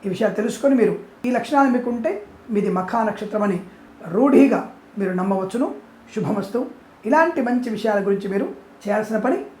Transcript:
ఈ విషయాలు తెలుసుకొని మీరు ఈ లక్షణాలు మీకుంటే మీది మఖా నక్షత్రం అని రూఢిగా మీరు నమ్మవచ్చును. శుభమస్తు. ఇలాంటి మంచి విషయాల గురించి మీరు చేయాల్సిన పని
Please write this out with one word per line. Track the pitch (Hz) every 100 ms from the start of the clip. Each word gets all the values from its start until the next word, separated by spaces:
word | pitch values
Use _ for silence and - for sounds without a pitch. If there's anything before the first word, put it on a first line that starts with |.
| 208
ఈ |
విషయాలు | 180 214
తెలుసుకొని | 185 220 - 277
మీరు | 269 196 175 - - 247
ఈ |
లక్షణాలు | 240 - 294 277
మీకుంటే | 240 - 240 226 403 - - -
మీది | 208 202
మఖా | 185 185 233
నక్షత్రం | 220 202 214 208
అని | 202 175 - - - - -
రూఢిగా | 175 277 269 269 220 - - - -
మీరు | 190
నమ్మవచ్చును. | 180 190 190 190 240 311 - - - - -
శుభమస్తు. | 143 202 185 233 277 - - - 214
ఇలాంటి | 294 330 330
మంచి | 240 247 240
విషయాల | 220 220 202 196
గురించి | 196 196
మీరు | 196 277 - - - 208
చేయాల్సిన | 208 214 220
పని | 247 381 - -